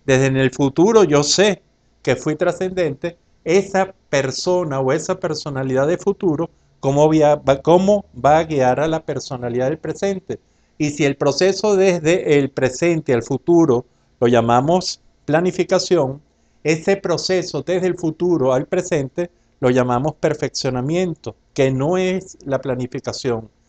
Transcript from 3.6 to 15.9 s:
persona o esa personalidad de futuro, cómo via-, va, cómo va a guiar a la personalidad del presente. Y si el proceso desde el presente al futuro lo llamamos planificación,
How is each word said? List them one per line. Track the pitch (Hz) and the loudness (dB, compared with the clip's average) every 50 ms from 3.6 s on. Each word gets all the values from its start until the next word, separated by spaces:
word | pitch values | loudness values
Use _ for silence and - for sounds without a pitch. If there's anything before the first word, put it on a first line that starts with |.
| 190 196 - 190 190 190 - _ _ _ | 2 0 0 -2 -2 -2 -4 _ _ _
persona | - 139 135 131 127 - - 180 180 180 180 156 135 135 | -2 -2 -2 -2 -4 -4 -2 -2 0 0 0 -2 -2 -2
o | 135 131 | 0 0
esa | 139 156 156 - 185 185 | 0 -2 -2 -4 -6 -4
personalidad | - 175 156 151 - 156 139 131 135 131 127 127 139 147 | -4 -6 -6 -6 -8 -8 -6 -6 -4 -2 0 0 0 0
de | 175 175 | 0 -2
futuro, | - 196 202 - - 185 - - 127 - _ _ _ _ _ _ | -2 -4 -4 -2 0 -2 -2 -2 -4 -6 _ _ _ _ _ _
cómo | - 139 139 147 151 156 | -2 0 2 4 4 4
via-, | 156 156 151 147 147 | 4 4 4 4 2
va, | 147 139 135 135 139 | 2 2 0 0 0
cómo | - - 165 180 190 190 208 202 196 _ - | 2 4 4 4 4 4 2 0 0 _ -8
va | 123 120 139 151 156 | -2 2 2 4 2
a | 170 | 2
guiar | 156 156 143 127 127 - 139 | 0 0 0 2 2 2 0
a | 143 160 | 0 -2
la | 160 160 | -2 -4
personalidad | - - 147 131 - - 139 123 120 120 117 123 127 135 | -4 -6 -8 -8 -8 -10 -10 -8 -8 -6 -4 -2 -2 -2
del | 156 156 | -4 -6
presente. | - 160 156 - - 196 196 185 - - 117 - _ _ _ _ _ _ _ - | -8 -10 -8 -4 -4 -4 -4 -4 -8 -10 -12 -12 _ _ _ _ _ _ _ -4
Y | 151 147 | -4 -4
si | 147 - 156 | -2 0 0
el | 139 139 | 0 0
proceso | - 147 143 139 - 180 190 190 190 - 208 208 | 0 0 0 0 2 2 0 0 0 0 0 2
desde | 190 190 196 175 175 156 156 175 185 - - 151 143 | 4 4 2 2 2 2 0 0 2 2 2 2 2
el | 139 131 | 2 0
presente | - - 131 123 127 - 170 170 170 160 156 - 131 | -2 -2 -2 -2 -2 0 0 0 0 0 0 0 0
al | 117 - | 0 0
futuro | - 139 127 _ - 175 170 165 151 123 120 127 _ _ _ _ _ _ - | -2 -4 -2 _ 2 4 4 4 4 2 0 -2 _ _ _ _ _ _ 0
lo | 127 120 | 2 4
llamamos | 120 117 113 113 117 123 131 147 170 180 - - - - _ _ _ _ _ | 4 4 4 4 2 2 2 2 2 0 0 -4 -10 -12 _ _ _ _ _
planificación, | - 143 160 175 185 175 - 180 - 190 185 - - | -2 0 0 0 0 -2 -2 -2 0 0 0 0 2